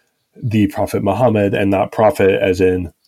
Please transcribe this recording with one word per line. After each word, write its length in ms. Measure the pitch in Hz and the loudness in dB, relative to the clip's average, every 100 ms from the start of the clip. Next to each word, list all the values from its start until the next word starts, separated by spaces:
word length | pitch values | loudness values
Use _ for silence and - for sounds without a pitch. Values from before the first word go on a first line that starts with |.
| _ _ _ - | _ _ _ -12
the 320 | 123 107 98 | -4 0 0
Prophet 340 | - 98 95 | -2 -6 -4
Muhammad 520 | 95 98 127 107 101 | -2 0 0 2 0
and 180 | - 98 | 0 0
not 220 | 98 101 | 0 -2
Prophet 460 | - 107 - 98 107 | 0 0 2 2 2
as 180 | 98 90 | 0 0
in 340 | 92 92 85 - | 0 0 -6 -14